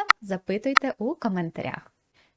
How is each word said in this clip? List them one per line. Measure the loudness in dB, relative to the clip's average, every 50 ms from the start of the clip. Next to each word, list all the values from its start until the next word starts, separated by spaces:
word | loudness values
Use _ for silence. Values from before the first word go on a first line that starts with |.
| 0 0 -2 -2
запитуйте | 0 -2 -2 -2 0 -2 -2 0 2 4 2 4 2 2 -2 -2
у | -2 -2 -2
коментарях. | 0 0 0 0 0 0 -2 -4 -4 -6 -4 -6 -6 -10 -14 _ _ _ _ _ _ _ _ _